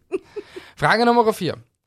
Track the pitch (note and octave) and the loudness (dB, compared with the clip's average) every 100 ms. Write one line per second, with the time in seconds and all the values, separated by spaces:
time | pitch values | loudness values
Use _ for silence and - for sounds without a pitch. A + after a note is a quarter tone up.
0 | - F#4 - G#4+ - F4 - - D3 G#3 | -10 -10 -10 -16 -16 -20 -18 -4 0 2
1 | A#3+ A#3+ A3 G#3 E3 A2+ - _ | 2 4 2 0 -6 -8 -14 _